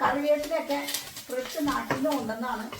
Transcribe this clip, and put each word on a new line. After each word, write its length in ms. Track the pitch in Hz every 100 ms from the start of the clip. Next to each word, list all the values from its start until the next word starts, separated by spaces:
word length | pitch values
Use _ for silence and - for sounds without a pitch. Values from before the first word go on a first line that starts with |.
കറിവേപ്പിലയൊക്കെ 760 | 254 277 294 294 - 320 - 285 285 - - - -
ഫ്രഷ് 340 | 254 254 320 285
നാട്ടിൽ 280 | 254 - 262
നിന്ന് 140 | 294 277
കൊണ്ടുവന്നാണ്, 480 | 226 226 247 214 -